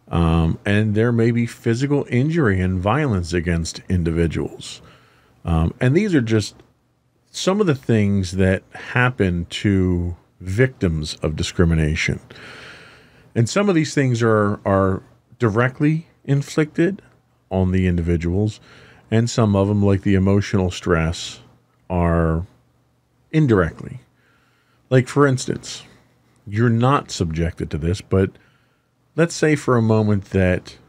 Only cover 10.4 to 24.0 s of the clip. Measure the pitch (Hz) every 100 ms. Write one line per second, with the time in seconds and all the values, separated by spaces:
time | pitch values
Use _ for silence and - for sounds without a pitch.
10.4 | 90 101 131 - 92 78 76 - 80 76
11.4 | 87 - 85 82 76 80 - - - -
12.4 | - - - - - - _ _ _ 110
13.4 | 107 196 208 165 156 147 131 117 117 107
14.4 | 104 104 104 98 95 95 - _ _ -
15.4 | 117 107 127 131 151 160 - _ - 139
16.4 | - - 151 - 170 196 - _ _ _
17.4 | _ 95 92 92 92 87 85 85 85 92
18.4 | 107 - - - - - _ 110 117 -
19.4 | 110 98 98 104 101 98 104 95 98 101
20.4 | - 101 90 - - 82 80 - - -
21.4 | - _ _ _ - 90 85 82 82 80
22.4 | 92 _ _ _ _ _ _ _ _ 156
23.4 | 143 101 82 - - 131